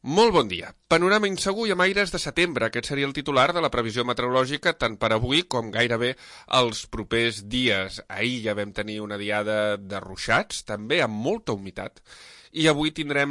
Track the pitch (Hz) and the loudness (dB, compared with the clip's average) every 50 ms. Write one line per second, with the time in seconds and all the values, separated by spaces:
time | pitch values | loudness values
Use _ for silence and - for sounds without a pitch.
0 | - 127 151 196 226 233 196 170 127 104 92 87 87 - - _ _ _ 165 165 | -6 0 4 6 6 6 6 4 2 2 -2 -8 -8 -12 -16 _ _ _ 2 4
1 | 175 185 202 214 208 202 190 - - 196 196 214 233 214 190 175 180 185 196 202 | 4 4 4 4 2 0 -2 -2 -2 -2 -2 -2 0 -2 2 2 2 2 2 0
2 | 202 185 - 175 - 151 - - 175 175 151 123 113 113 - 120 - - 147 139 | 0 -2 -2 -6 -6 -4 0 0 0 2 2 0 -2 0 -2 -4 -6 -4 -4 -2
3 | 139 139 139 151 135 147 143 127 127 151 170 175 160 139 - 123 117 113 104 123 | -2 -2 -4 -6 -4 0 4 4 4 4 2 0 0 0 0 0 -2 0 -2 -2
4 | 120 123 123 - 120 123 127 127 131 127 147 143 - 180 160 _ 139 117 110 95 | -2 -2 -2 -2 0 2 2 2 2 2 -2 -2 0 -2 0 _ -2 -4 -2 0
5 | - 110 110 110 113 120 135 160 180 _ - 123 113 110 98 117 120 120 120 113 | 0 2 2 2 2 2 0 0 0 _ -2 -2 -2 -2 0 0 2 2 2 0
6 | 120 123 131 - - - - - - - - 131 123 117 107 - - - - 113 | 0 -2 -4 -6 -14 -20 -20 -20 -6 0 2 4 4 2 0 -6 -10 -10 -8 -10
7 | 107 - - 117 117 117 107 101 101 101 113 127 127 120 101 95 95 95 - - | -6 -2 0 2 2 0 -2 -4 -10 -6 -4 0 2 2 2 2 0 -4 -8 -12
8 | - _ 95 95 110 120 127 123 107 110 104 104 101 104 95 - 104 107 107 107 | -14 _ -6 -4 -2 -2 -2 -2 -2 -2 -2 -2 -4 -6 -6 -8 -6 -6 -6 -6
9 | 107 104 104 101 101 104 104 104 104 107 107 107 107 107 104 101 101 95 101 98 | -6 -6 -6 -6 -4 -2 -2 -2 0 0 0 0 2 0 -2 -2 -6 -8 -10 -8
10 | 95 92 95 - - - 110 139 214 - - - - - 107 104 104 113 147 175 | -8 -10 -12 -10 -2 2 2 2 2 -2 -8 -12 -8 -8 -8 -8 -4 -2 0 2
11 | 151 117 110 104 113 143 208 233 - - 117 98 98 95 90 - 98 - _ - | 2 0 -2 -2 -2 -2 -2 -2 -2 -4 -4 -4 -4 -10 -10 -10 -12 -12 _ -18
12 | _ _ - - - - - - - - _ 160 156 156 151 143 151 156 156 - | _ _ -20 -20 -20 -20 -20 -20 -20 -12 _ 2 4 4 4 4 0 -2 -2 -4
13 | 156 143 147 143 143 143 | -4 -2 2 2 2 0